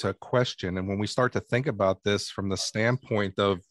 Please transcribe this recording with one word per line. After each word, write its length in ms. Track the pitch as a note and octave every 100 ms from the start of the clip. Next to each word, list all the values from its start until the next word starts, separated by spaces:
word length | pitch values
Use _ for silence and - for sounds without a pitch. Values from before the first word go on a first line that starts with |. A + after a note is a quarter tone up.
| G2
uh, 80 |
question. 640 | G2 - B2+ B2 - F#2 F#2
And 100 | F#2+
when 100 | G2+
we 100 | G#2
start 260 | - B2+
to 80 | -
think 260 | - B2 C#3
about 340 | G#2 G2 F#2+ G#2
this 240 | G2+ -
from 180 | - G2
the 80 | F#2
standpoint 800 | - A2 A2+ B2+ - G#2+ G2+ G2+
of, 220 | G2+ F#2 -